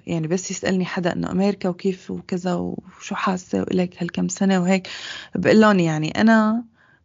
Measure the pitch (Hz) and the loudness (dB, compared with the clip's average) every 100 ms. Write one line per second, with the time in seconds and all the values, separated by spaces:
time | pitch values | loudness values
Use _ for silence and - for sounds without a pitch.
0 | - 170 156 185 - 185 - 185 180 - | -6 -4 -2 -4 -4 -6 -2 -2 -2 -2
1 | 175 - 170 180 196 190 185 175 196 185 | -2 -2 -4 0 0 0 -4 -4 -4 -4
2 | - 185 180 185 180 175 90 - 190 - | -8 -12 -6 -6 -4 -4 -4 -8 -12 -16
3 | - 196 - 185 - 196 185 185 180 - | -12 -6 -4 -4 -4 -4 0 0 -2 -4
4 | 175 - 180 - 196 190 175 190 185 - | -6 -4 -4 0 0 2 2 0 -2 -14
5 | - - - - - 214 214 196 170 156 | -14 -14 -8 -2 4 6 8 6 2 0
6 | 156 - 220 220 214 226 240 _ _ _ | -2 2 4 6 4 0 -4 _ _ _